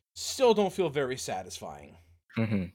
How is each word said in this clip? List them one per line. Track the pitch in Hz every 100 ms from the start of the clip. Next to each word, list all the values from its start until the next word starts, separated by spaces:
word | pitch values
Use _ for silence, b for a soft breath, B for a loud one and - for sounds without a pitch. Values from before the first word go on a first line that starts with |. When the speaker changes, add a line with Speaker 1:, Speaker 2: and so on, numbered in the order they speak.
| _
Speaker 1:
still | - - - 254
don't | 214 196
feel | - 170
very | 139 131 127
satisfying. | - 95 90 - 95 73 71 85 - _ _ -
Speaker 2:
Mm-hmm. | 110 104 92